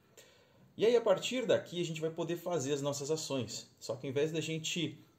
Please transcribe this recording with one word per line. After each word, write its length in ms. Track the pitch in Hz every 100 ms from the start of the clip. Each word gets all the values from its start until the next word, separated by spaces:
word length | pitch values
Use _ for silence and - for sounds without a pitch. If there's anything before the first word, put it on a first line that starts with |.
| _ - - - _ _ - -
E 80 |
aí, 100 | 214
a 60 | 233
partir 460 | 220 185 - 247 202
daqui, 340 | 120 - 175
a 40 |
gente 160 | 165 156
vai 100 | 160
poder 260 | 160 160 170
fazer 380 | 185 170 131
as 80 | 143
nossas 280 | 143 135 139
ações. 600 | 156 - 135 104 - - -
Só 160 | - 117
que 100 | 139
ao 40 |
invés 200 | 135 156
da 100 | 160
gente, 580 | 160 160 156 175 143 - -